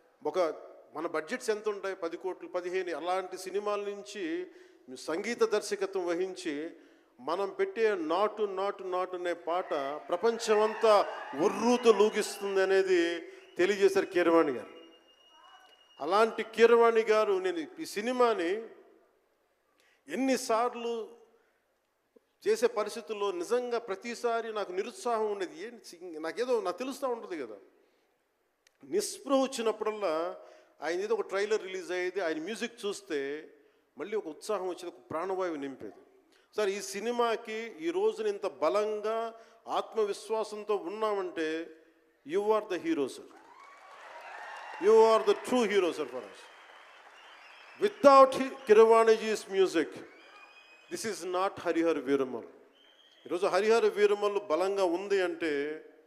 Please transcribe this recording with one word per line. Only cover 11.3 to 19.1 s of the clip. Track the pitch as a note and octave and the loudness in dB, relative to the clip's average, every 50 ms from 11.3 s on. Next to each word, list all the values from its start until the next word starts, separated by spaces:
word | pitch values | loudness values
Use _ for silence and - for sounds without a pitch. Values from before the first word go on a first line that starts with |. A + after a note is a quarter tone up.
| - C3+ | -2 0
ఉర్రూతో | E3 G#3 G3 G3+ A3 A#3+ B3 A#3+ B3 A#3 G#3+ G3 | 0 0 2 2 2 2 2 6 6 6 6 8
లూగిస్తుంది | G#3 G#3+ G#3+ G#3+ G3+ - - - G3+ G3+ G3 F#3+ | 6 4 4 0 -2 -2 -6 -6 -6 -2 2 2
అనేది | F#3+ F#3+ F#3+ F#3+ F#3+ F#3+ F#3 F3 E3+ E3+ E3+ E3 - - - - - - - - | 2 4 4 2 4 4 4 4 4 2 -2 -6 -8 -14 -18 -20 -20 -14 -2 0
తెలియజేశారు | F3 F#3+ G#3 F#3+ G3 F#3+ G3 G3 E3 | 2 2 4 4 4 4 4 4 0
కీరవాణి | - - F3 F3 E3+ E3 E3 D#3 D3 | 2 0 2 4 6 6 6 4 4
గారు. | B2+ A2+ G2 - - - - - - _ _ _ _ _ _ _ _ - - - - - - _ _ _ _ _ _ - | 0 -4 -8 -12 -16 -20 -20 -20 -20 _ _ _ _ _ _ _ _ -20 -20 -20 -20 -20 -20 _ _ _ _ _ _ -8
అలాంటి | C3+ D#3 F#3+ G#3 A3+ A3+ G#3+ - | -2 2 4 4 4 4 2 -4
కీరవాణి | G#3 - - G#3+ A3+ A#3 A#3+ A#3 A#3 A#3 A3+ A3 | -8 -6 4 6 8 8 8 8 8 6 6 4
గారు, | A3 - G#3+ G#3+ G#3+ G3+ | 2 4 4 4 4 2
నేను | G3 F#3 F#3 F#3 F3 E3 D3+ - - - | 2 0 0 -2 -4 -4 -6 -8 -12 -14
ఈ | D#3+ | -14
సినిమాని | D3+ - G3+ G#3+ A#3+ B3+ B3 A#3+ A#3 A3 F#3+ E3+ E3+ G3 A3 A3+ G#3+ - - - - _ _ _ _ | -8 -8 -6 -4 -4 2 4 4 4 4 2 0 -2 -2 -4 -6 -12 -18 -20 -20 -20 _ _ _ _